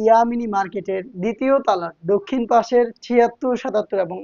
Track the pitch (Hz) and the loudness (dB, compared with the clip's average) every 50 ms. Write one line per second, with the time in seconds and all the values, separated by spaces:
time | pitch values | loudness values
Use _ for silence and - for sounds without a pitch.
0 | 214 220 226 226 233 233 240 240 240 220 202 196 196 180 - 202 185 - 190 190 | 2 4 6 6 4 2 0 -4 -4 -2 -2 -2 -4 -4 -6 -8 -6 -4 -6 -6
1 | 185 262 - 180 180 226 233 - 262 262 269 277 269 240 202 175 170 165 - _ | -6 -8 -8 -6 -4 -4 -4 -2 0 2 2 2 2 0 0 0 -4 -8 -12 _
2 | 165 165 202 202 202 - 269 254 233 - 247 233 226 - 254 240 240 226 - _ | -2 -2 0 0 -2 -4 -4 -4 -2 2 2 2 2 2 2 2 2 0 -2 _
3 | - - 240 240 233 233 233 _ 285 254 247 - - 262 190 214 208 - - 196 | -6 0 2 2 2 2 0 _ -4 -4 -4 -4 -4 -4 -4 -4 -4 -2 -4 -4
4 | 185 165 180 190 | -4 -4 -6 -2